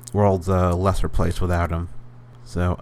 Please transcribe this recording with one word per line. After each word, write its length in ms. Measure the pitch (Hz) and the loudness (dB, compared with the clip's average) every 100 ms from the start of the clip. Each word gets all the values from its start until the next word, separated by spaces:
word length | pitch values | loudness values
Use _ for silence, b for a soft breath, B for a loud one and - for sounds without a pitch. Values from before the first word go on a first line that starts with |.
| - | -6
world's 340 | 101 101 95 85 | 2 2 2 2
a 260 | 92 90 | 2 2
lesser 360 | 87 95 90 85 | 2 2 2 0
place 300 | - 87 - | 2 0 0
without 280 | 92 85 85 | 0 0 0
him. 180 | 82 85 - - - - - - | -4 -6 -10 -14 -20 -20 -20 -10
So, 280 | 85 90 - | -4 -2 -2